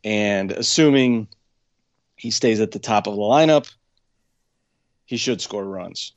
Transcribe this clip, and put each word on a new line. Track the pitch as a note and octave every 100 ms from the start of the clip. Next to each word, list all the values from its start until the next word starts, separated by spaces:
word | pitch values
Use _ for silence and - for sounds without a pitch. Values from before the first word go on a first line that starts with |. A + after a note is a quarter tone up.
And | G#2+ G#2+ G#2 G2+ F#2+
assuming | - A#2 - D#3 C#3 B2+ A#2+ G#2+ _ _ _ _ _ _ _ _ _
he | A#2
stays | - B2 A2
at | A2
the | G2+
top | - G#2 G#2+
of | G2+
the |
lineup, | G#2 C#3 D#3+ D3+ - _ _ _ _ _ _ _ _ _ _ _ _ _
he | _ A#2+
should | C3 A2+
score | - G#2
runs. | G2 F#2+ F2 - -